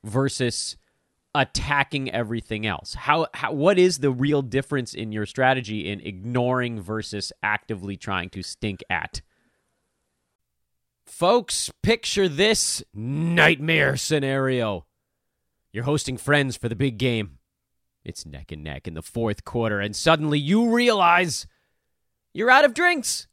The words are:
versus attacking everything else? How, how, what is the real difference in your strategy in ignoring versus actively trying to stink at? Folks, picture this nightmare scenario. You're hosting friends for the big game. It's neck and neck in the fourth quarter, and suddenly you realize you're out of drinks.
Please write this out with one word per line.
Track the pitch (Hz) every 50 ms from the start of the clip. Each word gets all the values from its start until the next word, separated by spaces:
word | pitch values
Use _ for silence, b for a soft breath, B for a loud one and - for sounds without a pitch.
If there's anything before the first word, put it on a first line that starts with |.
| -
versus | 113 104 131 135 135 - - 127 120 - - - - - - _ _ _ _ _ _ _ _ _ _ _
attacking | 143 131 - _ - 98 143 143 143 139 - - 139 135 127
everything | - 117 120 104 117 113 - _ 113 107 110
else? | 107 92 - - - -
How, | - - 143 147 160 160 - -
how, | - - 113 147
what | 143 143 185 202 180
is | 180 185 170 139
the | 131 143
real | 127 123 135 143 151 143
difference | 135 120 113 135 135 - 147 135 123 - -
in | - 110 110 107
your | 107 104
strategy | - - - 131 131 131 131 123 104 107 107 76 90
in | 101 98
ignoring | - - 98 92 95 120 120 123 123 123 127 127 123 120 117 107
versus | 92 90 107 110 107 - - 104 95 - - _
actively | - 95 - 107 _ - 113 95 92 98 98
trying | 90 - - 98 90 85 92
to | - 98 90
stink | - - _ - 107 98 - - _
at? | 92 80 80 - - - - _ _ _ _ _ _ _ _ _ _ _ _ _ _ _ _ _ _ _ _ _ _ _ _ _ _ _ _ _ _ _ _ _ _ _ _
Folks, | - - - 170 180 233 247 214 - - - - - - _
picture | - 190 233 226 - - - 196 190
this | 180 143 143 196 220 220 - - - - - - _ _
nightmare | 104 110 123 139 151 165 170 170 170 156 156 170 127 147 160 165 156 143 139 139
scenario. | 135 - - 156 147 139 135 135 135 135 131 131 123 113 110 101 87 - _ _ _ _ _ _ _ _ _ _ _ _ _ _ _ _ _
You're | - 104 117
hosting | 139 151 147 - - 127
friends | 117 - 139 143 147 139 135 117
for | - - 117
the | 110
big | 87 139 135 117
game. | 104 127 127 117 113 104 90 - _ _ _ _ _ _ _ _ _ _ _ _ _ _
It's | - - - -
neck | 80 71 69 80 -
and | 82 76 76
neck | 78 71 - _
in | 90 82
the | 80
fourth | - - - 123 113 107 104 - -
quarter, | - - 120 113 110 104 101
and | 101 107 104
suddenly | - - 160 165 156 151 151 147 151
you | 143 147 196 220 233 233 226
realize | 240 240 240 226 202 180 170 170 175 185 170 123 - - - _ _ _ _ _ _ _ _ _ _ _ _ _ _ _ _ _
you're | - 220 240
out | 254 277 302
of | 277 226
drinks. | 294 349 349 349 302 226 - - - - _